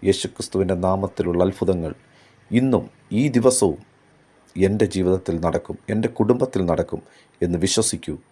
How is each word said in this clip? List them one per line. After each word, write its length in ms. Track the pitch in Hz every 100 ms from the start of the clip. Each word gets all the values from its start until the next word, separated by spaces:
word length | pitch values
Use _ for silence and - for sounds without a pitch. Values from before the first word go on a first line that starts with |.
യേശുക്രിസ്തുവിൻ്റെ 760 | 98 95 90 - - 95 92 92 92
നാമത്തിലുള്ള 560 | 95 95 - 87 87 90
അത്ഭുതങ്ങൾ 460 | 92 90 90 80 - _ _ _ _ _
ഇന്നും 340 | 117 131 117 - _ _ 104
ഈ 40 | 143 123
ദിവസവും 440 | 123 127 98 73 - _ _ _ _ _ _ -
എൻ്റെ 300 | 95 104 104
ജീവിതത്തിൽ 400 | 98 90 92 - 85
നടക്കും, 320 | 85 82 - - -
എൻ്റെ 160 | 107 113 -
കുടുംബത്തിൽ 420 | 110 120 131 - 90
നടക്കും 300 | 80 82 80 - _ _ _
എന്ന് 160 | 87 87
വിശ്വസിക്കൂ. 500 | 92 - 110 95 - 78 _